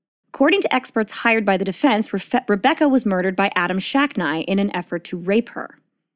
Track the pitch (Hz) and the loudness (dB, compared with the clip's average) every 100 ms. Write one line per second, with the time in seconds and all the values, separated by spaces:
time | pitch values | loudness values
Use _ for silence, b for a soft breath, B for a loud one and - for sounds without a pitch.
0 | _ _ _ - 277 392 - 254 - - | _ _ _ 0 2 4 2 -2 -2 -4
1 | 214 - 233 220 202 190 190 180 294 220 | -4 -2 0 2 2 0 -2 0 2 2
2 | 214 196 - 240 - 202 262 320 294 262 | 0 -6 -2 -2 0 2 2 2 2 2
3 | 214 185 190 190 202 - 175 190 - 269 | 2 0 0 0 0 0 -2 -2 0 0
4 | 285 - 160 160 - 196 202 - 175 175 | 0 0 -2 -2 -2 0 0 -4 -6 -8
5 | - 175 175 208 240 - - _ _ _ | -8 -6 0 0 0 -8 -14 _ _ _
6 | _ | _